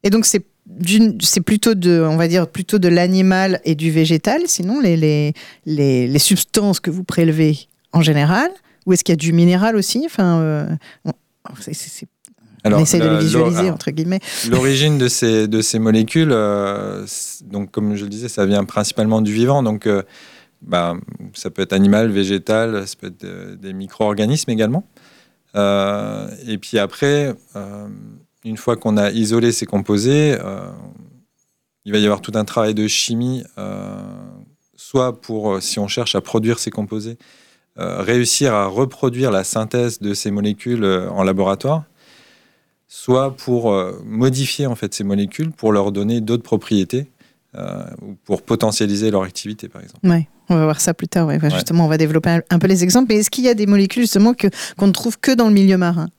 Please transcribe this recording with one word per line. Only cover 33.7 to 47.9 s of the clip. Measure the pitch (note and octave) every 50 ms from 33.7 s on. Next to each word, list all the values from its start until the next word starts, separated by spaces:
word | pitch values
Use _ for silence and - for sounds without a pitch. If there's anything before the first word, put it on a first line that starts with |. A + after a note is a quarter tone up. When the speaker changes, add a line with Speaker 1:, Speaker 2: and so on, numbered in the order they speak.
| G2 G2 G2 G2 - - - G1+ G1+ G1+ G1+ G1+ G1+ - G#2 _ _ _ _ _ _
Speaker 2:
soit | _ - - - C3+ B2+ B2+ A#2+ B2
pour, | - - A2+ A2 G#2 G#2+ G2
euh, | F#2+
si | F#2 - - A2
on | G#2
cherche | G2+ - - A#2+ - -
à | G2
produire | - - - A2+ A2 A2+ A#2 -
ces | - A2+
composés, | - - G#2 G2 A2 A2 G#2 A2+ A#2 - _ _ _ _ _ _ _ _ _ _ _ -
euh, | F#2 F2+ F2+ F2+
réussir | F#2+ G2 A#2 B2 A#2+ A2+ - - C#3+ C3+ A2
à | G#2 G2+
reproduire | G2 F#2+ A2 C3+ C3 - - - C3 A#2+ B2 C3 B2+
la | G#2 F#2+ F#2
synthèse | - - A2 A2 G#2+ - B2 A#2+ A#2+ A2+ -
de | G2+ G#2 G2+
ces | - - G#2+
molécules, | G2+ G#2 G2+ G#2 G#2 G#2 - A#2+ A#2+ A#2 G#2+
euh, | G2 F#2+ F#2 F2+ F#2
en | F2 F#2+ F#2
laboratoire, | F#2+ F#2+ F#2+ F#2+ F#2+ G2 G2 - C3 D3+ D#3+ D3 _ _ _ _ _ _ _ _ _ _ _ _ _ _ _ _ _ _ _ _
soit | _ - - - - B2+ C3 C3+ C#3 C3
pour, | - - - B2 A#2+ A#2 A2+
euh, | G2+ G2 F2+ F#2 F#2+ F#2 -
modifier, | A2 G#2+ A2 B2 C3+ B2+ C3 C#3 B2+ - - C#3+
en | C3+ A#2+
fait, | - - G2 -
ces | - G#2
molécules | G2 G2+ G2+ G2+ G2 - - D#3 D#3+
pour | D#3 _ - A2
leur | G#2 G2+ G2 G2+
donner | G2+ G2 G2+ G#2+ A#2 A#2+
d'autres | A2 G#2+ A#2 A#2+ A#2
propriétés, | - - G2+ - - A2 G2+ F#2+ - - B2+ C#3+ - _ _ _ _ _ _ _ _ -
euh, | - F#2+ - - - - -